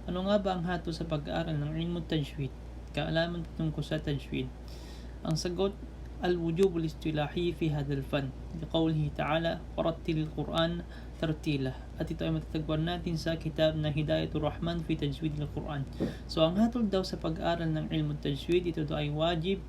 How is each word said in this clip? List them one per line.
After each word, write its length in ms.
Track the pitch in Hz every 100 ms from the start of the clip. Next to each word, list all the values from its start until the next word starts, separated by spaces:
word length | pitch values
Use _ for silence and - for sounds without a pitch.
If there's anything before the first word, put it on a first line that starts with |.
Ano 240 | - 180 190
nga 80 | 208
ba 240 | 190 180
ang 80 | 170
hatol 240 | 175 175
sa 160 | 160 165
pag-aaral 480 | 156 143 - 165 151
ng 240 | 143 156
ilmu 240 | 170 175
tajwid? 480 | 165 160 135 - 131 - - - -
Kaalaman 560 | - 147 160 170 175 160 -
tungkol 240 | 160 151
sa 240 | 151 156
tajwid. 480 | 156 139 - 139 131 - - - - - - -
Ang 160 | - 156
sagot, 400 | 185 175 196 208 - - - -
al-wujubul 640 | 180 180 165 165 196 170
istilahi 720 | 160 - 156 151 147 - 175 170
fi 160 | 160
hadal 320 | 147 139 143
fan. 320 | 131 147 139 - - 165
Liqawlihi 560 | 156 165 160 156 147 -
ta'ala, 480 | 143 160 165 165 - -
"Warattilil 480 | 165 160 - 160 156 -
Qur'an 480 | 143 165 165 175 - - - -
tartila." 480 | 160 156 - 143 131 131 - -
At 160 | 160
ito 160 | 160 165
ay 80 | 160
matatagpuan 480 | 156 160 156 156
natin 320 | 160 175 175 165
sa 240 | 165 165
kitab 400 | 160 156 160 160
na 160 | 151 147
Hidayatul 480 | 156 156 160 156
Rahman 400 | 147 - 165 170
fi 160 | 160 160
Tajwidil 480 | 147 135 160 151 143 -
Qur'an. 320 | - 143 135 - - - -
So, 160 | -
ang 160 | 160 185
hatol 320 | 233 240 214
daw 160 | 190 185
sa 80 | 175
pag-aaral 560 | 170 160 170 170 165
ng 240 | 156 151 160
ilmu 240 | 151 147
tajwid, 480 | 147 139 - 175 175
ito 160 | 160
daw 160 | 147 151
ay 80 | 147
wajib 560 | 147 165 175 170 196